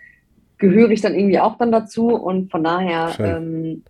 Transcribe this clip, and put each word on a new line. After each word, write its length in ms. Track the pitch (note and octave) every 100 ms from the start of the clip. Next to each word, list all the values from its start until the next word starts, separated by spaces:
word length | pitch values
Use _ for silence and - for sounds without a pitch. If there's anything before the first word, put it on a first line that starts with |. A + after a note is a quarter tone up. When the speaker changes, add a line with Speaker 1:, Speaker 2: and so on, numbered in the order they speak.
| - _ _ _ _ -
Speaker 1:
gehöre 320 | G3 G3 A3+
ich 100 | A3
dann 140 | G#3+
irgendwie 260 | D#3 G3+ E3
auch 160 | C3+ A3+
dann 160 | A#3
dazu 360 | A3+ A3 - A#3
und 420 | A#3 - F#3 F#3+
von 140 | F3
daher, 480 | D#3+ F3 F#3 E3 E3 E3
Speaker 2:
Schön. 200 | E3+ E3
Speaker 1:
ähm, 480 | E3 D#3+ D#3+ D#3+ -